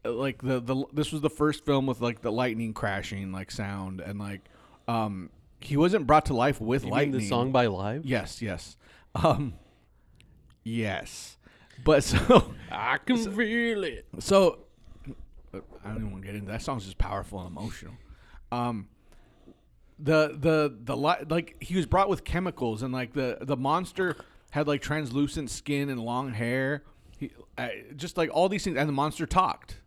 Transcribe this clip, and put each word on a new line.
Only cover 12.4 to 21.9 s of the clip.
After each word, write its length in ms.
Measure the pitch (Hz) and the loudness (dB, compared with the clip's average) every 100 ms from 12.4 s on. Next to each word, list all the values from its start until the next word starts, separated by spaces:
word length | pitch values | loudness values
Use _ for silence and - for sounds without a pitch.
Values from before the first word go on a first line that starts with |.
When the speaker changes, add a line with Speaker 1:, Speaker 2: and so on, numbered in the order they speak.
| - - - | 8 -10 -10
Speaker 2:
I 260 | 90 107 147 | -4 0 0
can 200 | - 240 | 2 0
feel 680 | 214 196 220 233 233 214 | 0 -2 0 0 0 -2
it. 220 | 170 120 - - | -4 -8 -14 -10
Speaker 1:
So 400 | - 196 180 - - _ - - 139 - - - - | 4 6 6 2 -18 _ -20 -16 -14 -14 -16 -20 -16
I 60 | 95 - - 101 | -16 -16 -16 -8
don't 80 | 110 | -6
even 140 | 107 | -6
wanna 140 | 95 | -8
get 100 | 95 | -10
into 160 | 104 98 | -8 -6
that. 100 | 110 | -6
Song's 240 | - 127 | -4 -6
just 120 | 95 92 | -8 -4
powerful 420 | 92 98 92 98 | -2 -2 -6 -10
and 80 | 87 | -10
emotional. 440 | 76 107 - 82 - - - - - - | -10 -10 -10 -16 -18 -20 -20 -20 -20 -8
Um, 360 | 120 120 113 95 _ - - - _ - - _ _ _ - | -4 -4 -4 -10 _ -20 -20 -20 _ -20 -20 _ _ _ -6
the, 360 | 147 156 156 156 | 2 4 4 2
the, 360 | 156 156 147 113 | 2 4 2 -2
the 120 | 120 | -6
li-, 300 | 123 147 180 147 | 0 0 0 0
like, 260 | 165 - - | -2 -2 -14
he 160 | - | -2
was 100 | 185 | 0
brought 240 | 143 | 4